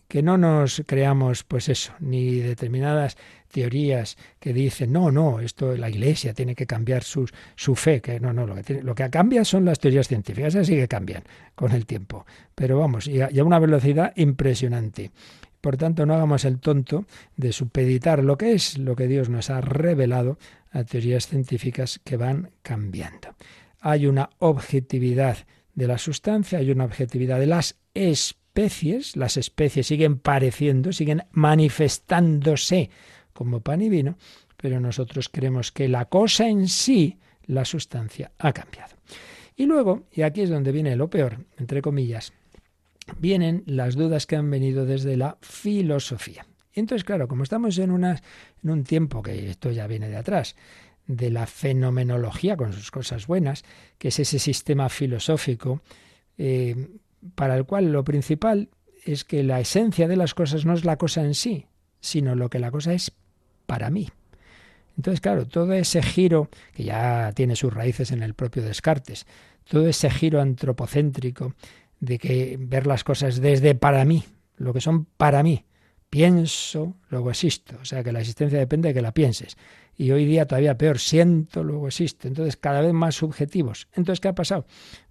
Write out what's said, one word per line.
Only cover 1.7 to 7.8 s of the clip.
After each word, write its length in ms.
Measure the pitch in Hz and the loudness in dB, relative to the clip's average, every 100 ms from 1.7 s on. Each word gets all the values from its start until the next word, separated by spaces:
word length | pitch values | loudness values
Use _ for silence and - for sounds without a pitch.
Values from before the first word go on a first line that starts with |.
| 127 - - | -4 -6 -8
ni 360 | 143 127 127 123 | -4 -2 0 0
determinadas 840 | 120 120 120 127 143 151 139 - - - _ | -2 -4 -4 -2 0 0 -2 -6 -18 -20 _
teorías 640 | 139 120 135 143 127 107 - - _ | -4 -2 0 0 0 -4 -10 -20 _
que 140 | 147 | -4
dicen, 400 | 123 135 - 120 | 0 0 0 0
"No, 180 | 160 175 | 2 4
no, 300 | 139 160 113 | 4 2 0
esto, 340 | 117 - 131 123 | -4 -4 -4 -2
la 140 | 117 | -4
Iglesia 440 | 107 131 156 123 | 0 0 0 -2
tiene 220 | 107 123 120 | -4 -4 -4
que 100 | 123 | -4
cambiar 380 | 113 113 127 | -4 0 -2
su, 240 | - 135 123 - - - | -2 -4 -4 -6 -20 -6
su 180 | - | -2
fe", 240 | 123 | 0